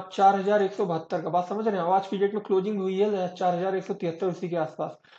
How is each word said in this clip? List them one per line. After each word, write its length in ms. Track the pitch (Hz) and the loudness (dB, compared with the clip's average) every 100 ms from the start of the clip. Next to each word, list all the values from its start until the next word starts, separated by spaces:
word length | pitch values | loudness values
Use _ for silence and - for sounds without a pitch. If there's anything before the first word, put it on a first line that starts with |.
| 190 | -4
चार 260 | - 196 202 | 4 6 6
हजार 260 | 190 208 | 2 2
एक 120 | 190 | 2
सौ 120 | - 190 | 0 -2
बहत्तर 360 | 165 - 175 | -2 -4 -4
का, 80 | 160 | 0
बात 200 | 175 180 | -2 0
समझ 180 | 202 220 | -2 -2
रहे 120 | 190 | 0
हैं? 80 | 170 | 2
आज 200 | 190 190 | 2 0
की 100 | 196 | 0
date 160 | 202 | 0
में 100 | 208 | -2
closing 360 | 202 190 190 208 | 0 0 0 -2
हुई 180 | 190 190 | -2 0
है 300 | 214 196 180 180 | 2 2 -2 -2
चार 200 | 180 175 | 0 0
हजार 200 | 190 190 | 0 -2
एक 80 | |
सौ 100 | 185 196 | -4 -4
तिहत्तर 320 | 170 160 190 | -4 -2 -2
इसी 220 | 165 175 | -2 -4
के 60 | 170 | -2
आसपास। 400 | 156 - 151 - _ | -4 -4 -8 -8 _